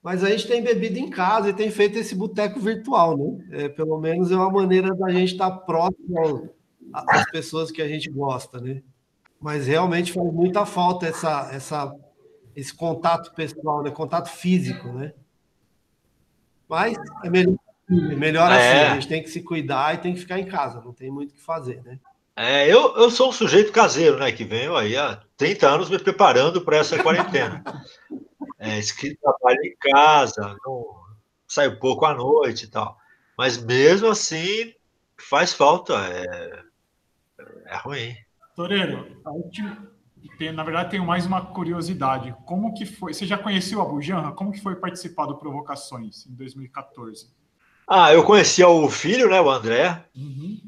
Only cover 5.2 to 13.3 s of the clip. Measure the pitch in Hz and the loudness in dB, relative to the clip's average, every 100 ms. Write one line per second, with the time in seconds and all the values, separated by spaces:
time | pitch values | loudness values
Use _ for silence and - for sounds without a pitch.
5.2 | 185 180 185 185 - 160 180 185 170 170 | 0 -2 -4 -4 -4 0 0 -4 -6 -2
6.2 | 160 131 107 _ _ _ - 151 - - | -2 -2 -10 _ _ _ -14 -8 0 0
7.2 | - 160 139 160 160 160 147 156 156 139 | 0 -6 -8 -8 -8 -6 -6 -6 -8 -6
8.2 | 139 127 - 127 123 135 _ _ _ _ | -4 -6 -10 -14 -12 -12 _ _ _ _
9.2 | _ _ 151 147 131 160 180 170 175 185 | _ _ -8 -4 0 2 2 0 -2 -4
10.2 | 175 160 180 208 202 180 180 180 165 160 | -4 0 0 2 -2 0 0 0 -6 -4
11.2 | 165 143 131 135 - 151 143 - _ _ | -4 -4 -6 -12 -8 -8 -8 -12 _ _
12.2 | _ _ _ 147 135 - 165 160 170 170 | _ _ _ -16 -16 -6 -6 -2 0 0
13.2 | 175 | -4